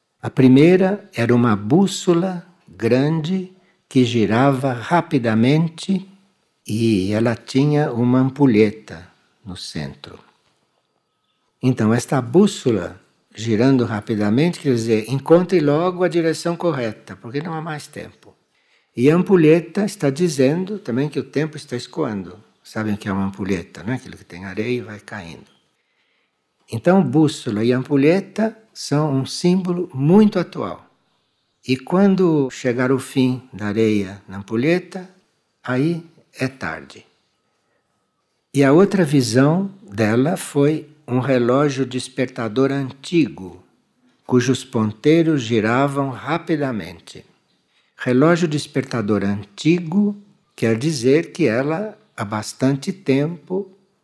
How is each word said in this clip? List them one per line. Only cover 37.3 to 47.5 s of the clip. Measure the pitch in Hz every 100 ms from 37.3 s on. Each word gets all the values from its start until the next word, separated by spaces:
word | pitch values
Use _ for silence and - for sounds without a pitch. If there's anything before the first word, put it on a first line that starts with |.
| _ _ _ _ _ _ _ _ _ _ _ _
E | 139
a | 135
outra | 151 196 190
visão | 156 143 117 117 143 175 196 -
dela | - 107 107 117 143 185
foi | - 143 143 156 - _ -
um | 127
relógio | 123 127 120 131 147 131 123
despertador | 123 - - 127 - 113 110 135
antigo, | 139 131 - - 170 123 92 92 87 _ _ _ _ _ _ -
cujos | 123 117 127
ponteiros | - 120 107 101 151 165 160 147
giravam | 110 117 107 123 143 139 135
rapidamente. | 117 117 165 165 156 135 110 85 85 - - - _ _